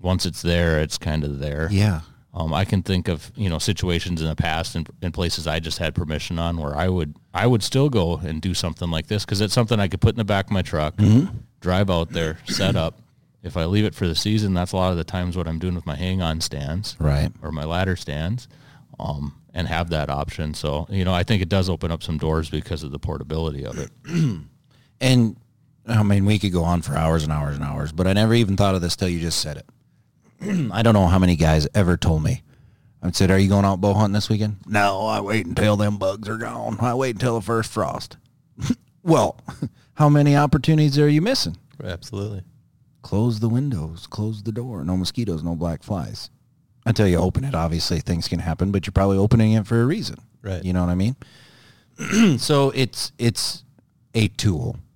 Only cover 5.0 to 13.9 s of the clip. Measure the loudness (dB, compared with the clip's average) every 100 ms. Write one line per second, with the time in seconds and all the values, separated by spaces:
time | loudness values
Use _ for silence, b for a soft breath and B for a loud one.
5 | -8 -4 -4 -2 -4 -4 -4 -4 -4 -4
6 | -4 -4 -4 -4 -2 -4 -4 -2 -2 0
7 | -4 -8 _ -2 2 2 0 0 2 2
8 | 0 -2 -6 -4 -4 -4 -4 -6 -4 -4
9 | -4 -6 -4 -2 0 0 2 2 0 2
10 | 2 2 0 0 0 -2 -2 -2 -2 2
11 | 6 6 4 -4 -14 _ 0 0 2 0
12 | 0 -2 -4 -6 -6 -2 0 2 -2 -4
13 | _ _ _ _ -8 -2 0 2 0